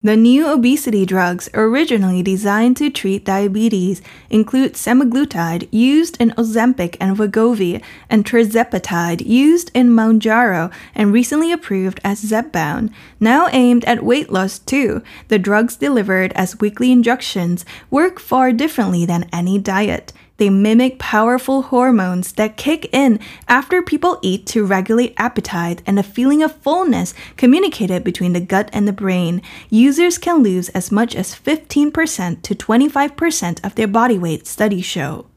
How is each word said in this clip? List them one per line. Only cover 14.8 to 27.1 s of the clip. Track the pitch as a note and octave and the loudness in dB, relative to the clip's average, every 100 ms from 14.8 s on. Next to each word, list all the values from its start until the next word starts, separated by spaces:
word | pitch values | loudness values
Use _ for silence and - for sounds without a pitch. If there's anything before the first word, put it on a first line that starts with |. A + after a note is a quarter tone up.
| B3+ - - - - | -2 -4 -10 -20 -2
the | G#3+ | -2
drugs | F#3+ G#3 A#3 - | 2 0 0 -2
delivered | C#4+ C4 G3+ F#3 F#3 | -2 0 0 0 -2
as | - F#3 - | -2 -6 -2
weekly | G#3 G#3 B3 | -4 0 2
injections | B3 A3+ B3+ - G3+ F3 F3 - - - | 4 4 0 -4 -4 -4 -4 -8 -20 -4
work | C4+ F4+ F#4 | 0 0 -2
far | - B3+ B3+ | -4 0 2
differently | A#3 D4+ D#4 G3 F3 E3+ | 0 -2 -2 -2 -2 -2
than | E3+ F3 | -4 -4
any | F3 F3 G3 | -4 -2 -2
diet. | G3 F#3+ G#3 E3 - - _ _ | -2 -2 -2 -4 -10 -20 _ _
They | G3+ | 2
mimic | G3 G#3 A3+ B3+ B3+ | 2 4 4 2 -2
powerful | - G#3+ A3+ B3 B3 C4+ | -4 0 2 0 0 -2
hormones | C4 B3 B3+ A#3 F#3 F3+ F3+ - | 0 0 2 2 0 -4 -6 -4
that | G#3+ - | -4 -4
kick | - D#4+ - | -4 -4 -2
in | B3+ C#4 G#3+ - - - | 0 2 2 -2 -20 0
after | B3 C4+ F4+ | 0 2 -2
people | F4+ D4+ F4 - | -2 -2 0 -2
eat | F#3+ F#3+ - | -4 -4 -4
to | A3+ | -2
regulate | G3+ F#3+ F#3+ A3+ B3 - | 0 -2 0 0 0 -2
appetite | A#3+ B3 - F3+ E3+ F3 - | -4 -4 -6 -6 -6 -6 -2
and | G3 | -2
a | |
feeling | G3+ - B3+ D4 | -2 -2 0 2
of | D#4 D4+ | 0 -2
fullness | - E4 F#4 G3+ F3+ | -4 -2 0 -2 -4